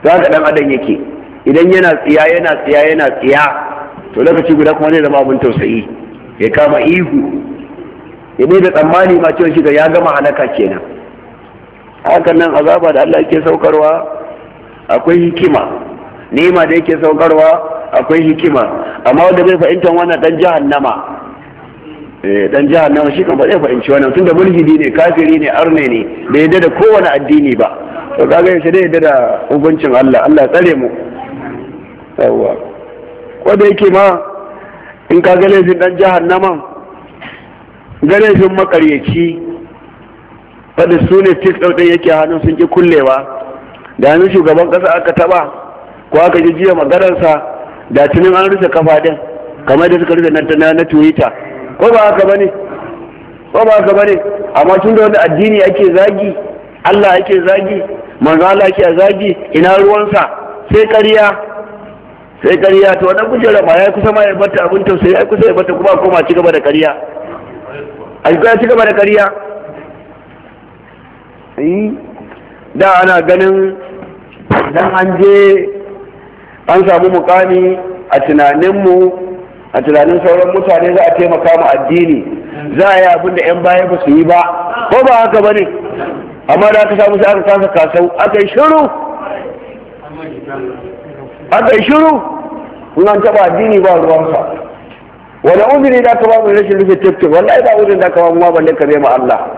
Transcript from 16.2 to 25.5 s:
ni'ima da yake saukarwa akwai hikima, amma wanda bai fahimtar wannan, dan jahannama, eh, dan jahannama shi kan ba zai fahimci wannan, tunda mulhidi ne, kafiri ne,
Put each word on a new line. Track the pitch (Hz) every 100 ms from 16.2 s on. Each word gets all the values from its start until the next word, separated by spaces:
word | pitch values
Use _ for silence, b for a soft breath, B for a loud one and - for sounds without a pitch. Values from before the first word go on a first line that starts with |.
| -
ni'ima | 135 175 180 160
da |
yake | 165 165 160
saukarwa | 156 151 165 156 160 165 - - -
akwai | - - 160
hikima, | 156 151 170 131 107 - B B
amma | 120 139
wanda | 180 180
bai | 180 180
fahimtar | 156 180 175
wannan, | 170 175 160
dan | 160 165
jahannama, | 180 160 143 143 131 110 - - - - - - - - - - - -
eh, | 98 101 98
dan | 143 143
jahannama | 165 151 147 147
shi | 139
kan | 180 139
ba | 131
zai | 180
fahimci | 143 123 -
wannan, | 139 135
tunda | 160 180
mulhidi | 165 190 170 156 156
ne, | 139
kafiri | 160 165 165 156 160
ne, | 147